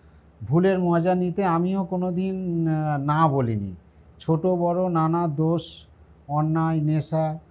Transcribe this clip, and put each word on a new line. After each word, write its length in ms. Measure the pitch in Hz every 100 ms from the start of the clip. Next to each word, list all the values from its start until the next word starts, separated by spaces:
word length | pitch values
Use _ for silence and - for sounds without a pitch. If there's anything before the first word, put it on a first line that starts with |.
| - - - -
ভুলের 360 | 101 160 190 185
মজা 360 | 175 170 175 180
নিতে 300 | 180 170 170
আমিও 380 | 165 180 190
কোনো 280 | 180 185 185
দিন, 560 | 175 190 185 185 170 160
আহ, 300 | 156 151 143
না 300 | 143 156 160
বলিনি। 480 | 139 117 107 98 90 - - - -
ছোট 260 | - 160 185
বড় 440 | 175 175 175 185
নানা 380 | 165 160 170 170
দোষ, 580 | 143 160 165 - - - - - - -
অন্যায়, 540 | 147 156 160 160 160
নেশা, 580 | 151 156 - 160 156 160 -